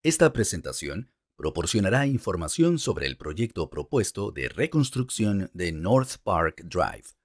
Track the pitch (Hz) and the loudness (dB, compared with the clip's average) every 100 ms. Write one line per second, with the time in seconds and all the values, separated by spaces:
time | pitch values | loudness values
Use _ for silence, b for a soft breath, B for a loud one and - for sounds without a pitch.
0 | 160 160 160 127 104 85 65 62 71 76 | 0 4 4 4 -2 -2 -6 -8 -6 -8
1 | 127 _ _ _ 76 82 82 110 95 123 | -10 _ _ _ -4 -2 0 2 4 2
2 | 139 127 - 90 82 - 170 165 - 82 | 2 0 -2 -4 -4 2 4 4 0 -2
3 | 69 64 76 78 117 - 80 73 - 139 | -4 -6 -8 -4 -4 -2 -4 -6 -2 0
4 | 98 - 101 - - - 151 156 131 127 | 0 -4 -6 -4 -6 -4 0 2 2 0
5 | 123 - 107 101 92 87 87 80 90 131 | -4 0 0 2 -2 -4 -4 -2 2 2
6 | 127 - - 87 82 - 160 90 73 55 | 2 -6 -2 0 0 -2 -6 -2 -2 -4
7 | - _ | -18 _